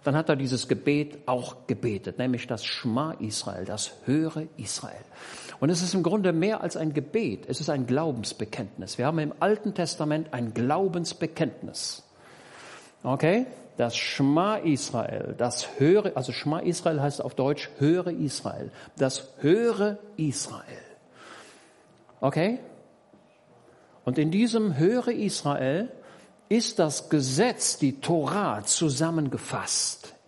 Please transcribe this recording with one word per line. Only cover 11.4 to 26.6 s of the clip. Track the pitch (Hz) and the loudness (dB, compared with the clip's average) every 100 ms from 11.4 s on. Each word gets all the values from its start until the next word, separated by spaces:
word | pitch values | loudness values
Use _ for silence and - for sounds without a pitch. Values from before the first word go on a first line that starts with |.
| 151 - 92 - - - - - - - - - - - - _ | -2 -2 -12 -8 -8 -10 -16 -20 -20 -20 -20 -20 -20 -20 -20 _
Okay? | 127 131 156 208 254 - - - | -4 2 4 4 0 -8 -18 -2
Das | 120 - | -2 0
Schma | - - 139 151 196 214 | -4 2 4 4 2 0
Israel, | 165 135 - 120 - - - - | 2 0 0 -4 -4 -4 -6 -2
das | 120 - - - | -2 -2 -8 2
Höre, | 143 202 208 - | 6 6 4 -2
also | 127 | -4
Schma | - 151 160 | -4 -2 0
Israel | - 170 175 156 | 0 0 0 2
heißt | 143 139 | 0 -2
auf | 127 - | -6 0
Deutsch, | 135 147 - - | 2 0 -4 0
„Höre | 143 175 175 | 2 4 0
Israel“. | 170 151 - - - - - - - | -2 -2 -2 -6 -8 -10 -12 -20 0
Das | 135 - - - | 0 0 -10 -2
„Höre | 143 202 233 208 208 208 - - | 4 4 4 2 0 0 -10 -4
Israel“. | 156 - - - - - - - _ - - - - - - _ _ - - - | -2 -2 -6 -10 -14 -18 -18 -20 _ -20 -20 -20 -20 -20 -20 _ _ -20 -20 -2
Okay? | 131 156 185 247 - - - _ _ - _ _ _ - - - _ - | 0 2 0 0 -8 -20 -20 _ _ -20 _ _ _ -20 -20 -20 _ -6
Und | - 131 | -2 2
in | 156 | 2
diesem | 185 233 226 214 139 | 4 4 4 2 4
„Höre | 165 247 247 | 4 4 2
Israel“ | 233 202 - 147 143 131 156 240 - - - - _ _ | 0 0 0 0 2 2 0 -2 -8 -20 -20 -20 _ _
ist | 220 | 2